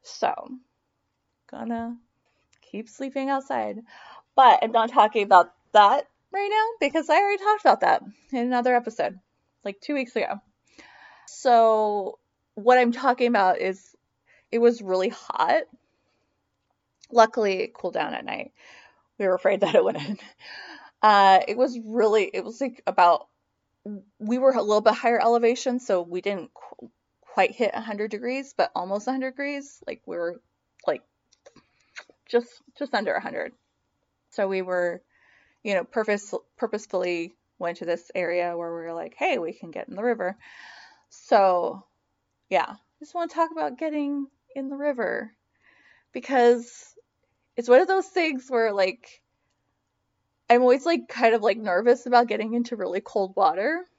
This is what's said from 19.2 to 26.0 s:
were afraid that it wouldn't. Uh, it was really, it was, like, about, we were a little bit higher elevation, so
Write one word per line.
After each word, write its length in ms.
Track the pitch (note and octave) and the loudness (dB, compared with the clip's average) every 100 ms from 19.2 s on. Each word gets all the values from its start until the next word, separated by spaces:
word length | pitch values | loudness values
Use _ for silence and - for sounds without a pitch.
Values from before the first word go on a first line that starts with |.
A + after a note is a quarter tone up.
| G3+ | -2
were 80 | F3+ | 0
afraid 260 | - G3 | 0 0
that 140 | F#3+ F3 | 2 2
it 80 | |
wouldn't. 380 | F#3 D#3+ C#3+ G#3 - _ - - - - - _ | 2 -4 -8 -12 -14 _ -20 -20 -20 -20 -20 _
Uh, 400 | G#3+ G3+ G3 F#3+ - | 4 6 8 6 4
it 100 | A3 | 0
was 200 | C4 A#3+ | -2 -2
really, 460 | A3 A3+ G#3+ G#3+ G3 | -8 0 2 2 0
it 100 | - F#3 | -4 -10
was, 160 | A#3 | -8
like, 200 | C4+ - - | -8 -6 -4
about, 400 | F#3 F3 E3+ - _ _ _ _ _ G#3 G#3 _ _ | 4 4 4 -2 _ _ _ _ _ -16 -16 _ _
we 180 | G#3+ B3 | -6 2
were 140 | C4 | 2
a 100 | B3 | 2
little 200 | G#3 G#3+ | 2 2
bit 120 | A3 | 2
higher 260 | A#3+ A#3+ A#3 | 2 0 0
elevation, 600 | A#3 A#3 A#3 A#3+ - B3 | 2 2 2 0 -4 -6
so 220 | - F#3 | -2 -4